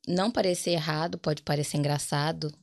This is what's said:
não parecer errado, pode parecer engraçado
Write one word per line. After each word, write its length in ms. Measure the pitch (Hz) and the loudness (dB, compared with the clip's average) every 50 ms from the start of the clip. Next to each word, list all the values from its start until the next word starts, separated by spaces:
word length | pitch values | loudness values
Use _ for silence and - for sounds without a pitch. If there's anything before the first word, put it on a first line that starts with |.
| - | -4
não 240 | - 175 180 190 226 | 0 0 2 2 2
parecer 420 | 233 - 190 185 180 - - 185 | 2 2 2 2 2 0 0 0
errado, 440 | 170 165 156 165 156 151 165 175 180 | 0 0 0 0 0 0 -2 -2 -4
pode 260 | 175 - 165 151 147 | -2 -2 -2 -2 -2
parecer 360 | - - 151 143 147 - - 147 | -2 -2 0 0 0 0 0 0
engraçado 720 | 147 143 147 143 - - 151 143 147 160 165 160 156 151 147 - | 2 2 0 0 -2 -2 0 0 0 0 -2 -2 -6 -8 -8 -10